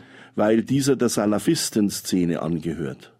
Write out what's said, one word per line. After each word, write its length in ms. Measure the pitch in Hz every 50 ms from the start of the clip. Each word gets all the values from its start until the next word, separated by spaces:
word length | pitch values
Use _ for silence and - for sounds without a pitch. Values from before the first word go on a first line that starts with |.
| - - - - - - _
weil 260 | 107 107 107 113 113
dieser 320 | 110 - 131 143 131 143 131
der 140 | 117 123 110
Salafisten-Szene 1300 | - 123 104 104 104 98 - 160 170 151 - - - 113 104 98 - - - - 101 92 87 85 82 -
angehört. 680 | - 80 85 78 76 85 73 85 76 65 62 - - - _